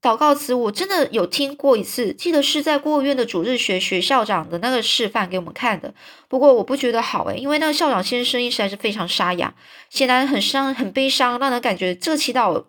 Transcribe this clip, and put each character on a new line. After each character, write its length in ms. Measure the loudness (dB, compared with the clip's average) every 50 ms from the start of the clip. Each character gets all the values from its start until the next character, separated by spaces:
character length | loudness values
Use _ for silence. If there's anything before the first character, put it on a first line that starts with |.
祷 140 | 2 0 2
告 180 | 4 4 2 2
词 200 | 2 0 -2 -2
我 180 | 0 0 -2
真 160 | -2 -4 -4 -2
的 220 | 0 0 0 0
有 180 | 0 -2 -2 0
听 260 | 0 -2 -2 -2 -4
过 220 | -2 2 4 4
一 80 | 4 2
次， 300 | -4 -4 -4 -2 -4 -4
记 180 | -4 -2 0
得 100 | 2 2
是 220 | 2 2 0 0 0
在 160 | 0 0 0
孤 200 | 0 0 0 2
儿 20 |
院 160 | 2 2 0 0
的 80 | -2
主 180 | -2 -2 -2 -2
日 140 | 0 -2 -2
学 200 | 0 -2 -2 -2
学 220 | -2 0 -2 -2
校 240 | 0 2 2 2 2
长 260 | 0 -2 -4 -2 -4
的 80 | -8 -4
那 100 | -2 -2
个 100 | -2 0
示 280 | 0 0 0 0 0 -2
范 200 | -2 -2 -4 -2
给 80 | -4 -6
我 60 | -6
们 100 | -6 -10
看 260 | -4 -2 -2 -2 -2
的。 120 | -6 -12 -16 _ -20 -20 -20 -20 _ _
不 100 | 0 4
过 140 | 6 8 6
我 100 | 6 4
不 140 | 0 -2 -2
觉 120 | 0 0
得 120 | 0 0
好 240 | -2 -2 -2 -2 -2
诶， 100 | -2 -4
因 140 | -6 -4 -2
为 100 | 0 0
那 80 | 0 0
个 60 | 0
校 160 | 2 2 2
长 120 | 2 0
先 220 | 0 -2 -2 -2 -2
生 80 | -2
声 100 | -2 -2
音 80 | -2 -2
实 100 | -2 -2
在 100 | -2 -2
是 80 | -2 -4
非 160 | -4 -4 -2
常 120 | -2 -4 -4
沙 260 | -2 0 0 0 0
哑， 200 | 0 -2 -4 -4 _ -20 -20 -20 -20 -20 _
显 180 | -2 0 2 4
然 180 | 4 4 4
很 160 | 2 2 0
伤、 320 | 0 0 0 0 0 0 -2
很 160 | -2 -4 -4
悲 180 | -2 0 0 0
伤， 280 | 2 2 2 0 0 0
让 140 | -2 0
人 80 | -2 0
感 180 | 0 -2 -2 -2
觉 160 | -2 -4 -4
这 180 | -4 -2 -2
个 60 | -2 0
祈 160 | 0 -2 0
祷、 320 | 2 2 2 0 0 -4